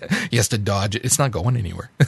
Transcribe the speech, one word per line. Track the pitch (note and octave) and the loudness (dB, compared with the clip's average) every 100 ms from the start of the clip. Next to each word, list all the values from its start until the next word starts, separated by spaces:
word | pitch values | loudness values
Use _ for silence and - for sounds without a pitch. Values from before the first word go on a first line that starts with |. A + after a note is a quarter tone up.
| - | 0
<laughs> | G3 F#3+ | -2 0
he | A#2 | 0
has | G#2+ | 2
to | A2 | 0
dodge | G2+ G2 G2+ G#2+ | 0 0 0 -2
it. | B2+ | 0
It's | - | 2
not | C#3 | 0
going | G2+ G2+ B2 | 0 0 0
anywhere. | F#2 F2 - | -2 -6 -6
<laughs> | - | 2